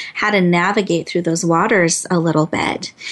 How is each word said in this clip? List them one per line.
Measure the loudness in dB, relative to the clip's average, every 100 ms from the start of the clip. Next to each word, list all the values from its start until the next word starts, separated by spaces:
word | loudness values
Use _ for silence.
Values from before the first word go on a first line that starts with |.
| -12
how | -4 0
to | 2
navigate | 2 2 2 0 0 -2 -2
through | -4
those | -2 -2
waters | 2 2 2 4 2 0 -2
a | 0
little | 2 0 0
bit. | -2 -4 -4 -10 -14 -12